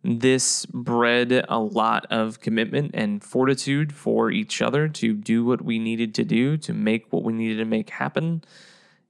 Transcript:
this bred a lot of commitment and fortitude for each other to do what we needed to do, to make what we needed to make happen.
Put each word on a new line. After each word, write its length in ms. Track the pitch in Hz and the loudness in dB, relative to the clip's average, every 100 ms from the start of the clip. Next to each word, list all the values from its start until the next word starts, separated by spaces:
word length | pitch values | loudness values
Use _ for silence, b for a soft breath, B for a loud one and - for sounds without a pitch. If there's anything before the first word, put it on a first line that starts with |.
this 600 | - 117 127 131 131 - - | -2 2 4 4 2 -2 -4
bred 760 | 127 120 120 120 120 123 127 - | -8 -2 2 4 4 4 2 2
a 100 | 117 | -2
lot 460 | 110 101 110 113 - | 0 0 2 0 0
of 300 | 113 110 110 | -2 -2 -4
commitment 520 | - 110 113 123 147 | -2 -2 0 -2 -2
and 280 | - 107 104 | -2 -4 -4
fortitude 720 | - 131 131 135 - 139 151 | -4 0 2 2 0 0 -2
for 380 | 147 - 113 113 | -4 -2 0 0
each 300 | 110 107 - | 0 -4 -2
other 260 | 117 139 156 | 0 2 -2
to 260 | 151 113 | 0 -2
do 300 | 107 104 117 | -2 0 0
what 180 | 117 120 | 2 0
we 180 | - 113 | 0 -2
needed 360 | 113 113 117 107 | -2 -2 -2 -2
to 80 | |
do, 320 | 110 110 131 156 | 0 2 2 0
to 160 | - | -4
make 380 | 113 107 113 - | -2 0 0 0
what 120 | 123 | -4
we 100 | 113 | -2
needed 240 | 113 113 110 | -2 -2 -2
to 80 | 110 | -2
make 240 | 110 107 | -2 -4
happen. 540 | - 135 - 165 165 B B B B B B B | -6 -4 -2 -2 -4 B B B B B B B